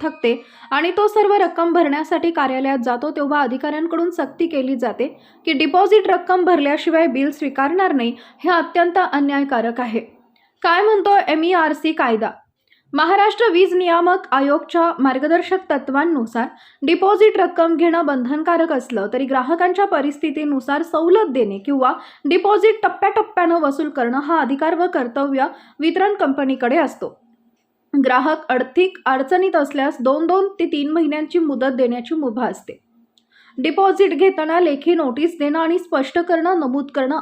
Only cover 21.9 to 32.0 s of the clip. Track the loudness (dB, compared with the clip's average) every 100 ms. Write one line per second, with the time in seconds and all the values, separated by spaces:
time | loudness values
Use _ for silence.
21.9 | -2 -8 -8 -2 0 2 2 2 2 -2
22.9 | -2 -2 0 -2 0 0 2 0 -2 -4
23.9 | -4 -2 -2 -2 -2 -2 -2 -2 0 -2
24.9 | -2 -4 -4 -2 -2 -2 -6 -18 -4 -2
25.9 | 0 0 0 -2 0 -2 -2 0 0 0
26.9 | -4 -12 -12 _ _ _ _ _ _ _
27.9 | 0 2 2 0 -2 -2 -2 0 0 0
28.9 | -2 -2 -2 0 0 2 0 0 -2 -4
29.9 | -2 -2 0 2 0 0 -2 -4 -2 -2
30.9 | 0 0 -2 -2 -2 0 0 -2 0 0
31.9 | -2